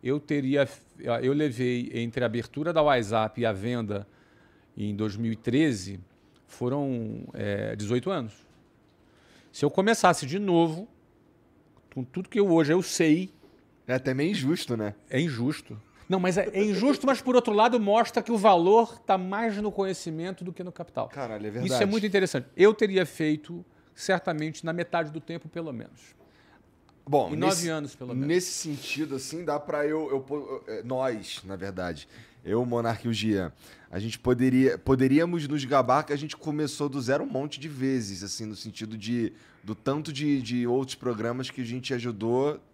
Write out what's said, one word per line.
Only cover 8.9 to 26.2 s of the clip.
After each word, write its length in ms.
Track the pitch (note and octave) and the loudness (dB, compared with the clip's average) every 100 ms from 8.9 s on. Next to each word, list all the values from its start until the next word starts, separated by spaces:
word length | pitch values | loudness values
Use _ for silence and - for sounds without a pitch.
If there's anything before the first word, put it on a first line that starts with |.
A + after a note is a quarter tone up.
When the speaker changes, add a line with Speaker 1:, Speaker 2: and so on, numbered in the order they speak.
| _ _ _ _ - _ | _ _ _ _ -20 _
Speaker 1:
Se 140 | - C#3+ | -2 0
eu 40 | |
começasse 560 | - G3 A3+ F#3 E3 C3 | 2 2 4 4 4 -2
de 140 | F3+ | -4
novo, 480 | G3+ E3+ E3 D#3+ G#3+ _ _ _ _ _ _ _ _ _ _ | 2 4 4 0 -12 _ _ _ _ _ _ _ _ _ _
com 120 | - B2+ | -10 -6
tudo 240 | - G3 | -6 -4
que 100 | G#3+ | 2
eu 100 | G3+ | 6
hoje 220 | E3 C#3+ | 6 6
eu 100 | E3+ | 4
sei 520 | - - D#3+ D#3 F#3 - - _ _ _ - | 2 2 4 4 2 -12 -20 _ _ _ -2
Speaker 2:
É 100 | B2+ | -2
até 180 | C3 | 0
meio 180 | C3 D#3 | 0 0
injusto, 460 | F#3+ C3 F3+ - A#2 | 0 0 -2 -2 -2
né? 180 | G#2 G2+ _ | -2 -6 _
Speaker 1:
É 100 | C3 | -2
injusto. 580 | E3 A#2+ B2 D#3 - G#2+ - _ - | -2 0 -2 -4 -10 -18 -18 _ -4
Não, 120 | F#3+ | 0
mas 160 | F3+ F3+ | 2 2
é, 120 | G#3 | 0
é 100 | F#3+ | 0
injusto, 420 | G#3 F#3 B3 C#4+ C#4 | 0 2 2 2 2
mas 160 | B3 | 0
por 140 | B3+ B3+ | 4 4
outro 180 | A#3+ | 6
lado 260 | G#3 A#3 A#3+ | 4 4 4
mostra 440 | G3+ G#3+ A3+ - | 4 4 4 0
que 80 | - | 0
o 60 | A#3 | 4
valor 600 | G#3 F3+ E3+ A3 A3+ - | 6 8 8 6 6 -2
tá 180 | - F#3+ | 0 0
mais 400 | F#3 G3+ A#3 G3+ | 0 -2 -2 -2
no 140 | G#3 | -4
conhecimento 680 | G3 F#3+ F3+ - D#3+ F3 F3+ | -2 -2 -4 -6 -6 -8 -8
do 100 | F3 | -12
que 100 | F3 | -10
no 80 | F3+ | -12
capital. 380 | - E3+ - A2 | -12 -10 -6 -6
Speaker 2:
Caralho, 360 | C#3 B2 G#2+ G#2+ | -6 -8 -6 -6
é 40 | |
Speaker 1:
Isso 80 | A2 | -4
é 40 | |
Speaker 2:
verdade. 240 | - B2+ G3+ | 0 2 2
Speaker 1:
muito 200 | A3 G3+ | 2 2
interessante. 420 | G3 F#3 C3+ B2 - | 2 2 -2 -6 6
Eu 180 | G3 | 6
teria 320 | G#3 G#3 F#3+ F3 | 8 2 2 0
feito 600 | - D#3 D3+ - E3+ F3 _ _ | -2 -2 -2 -4 -16 -16 _ _
certamente 720 | - - F#3 F#3 D#3 D#3 D3+ E3 | -12 -2 0 0 -4 -4 -6 -6
na 60 | |
metade 400 | E3+ E3+ E3+ D#3 | -4 -2 -2 -4
do 80 | D#3 | -8
tempo, 300 | - E3 E3 | -10 -12 -10
pelo 240 | E3+ D#3+ | -10 -8
menos. 420 | A#2+ A2 - - _ | -10 -12 -18 -20 _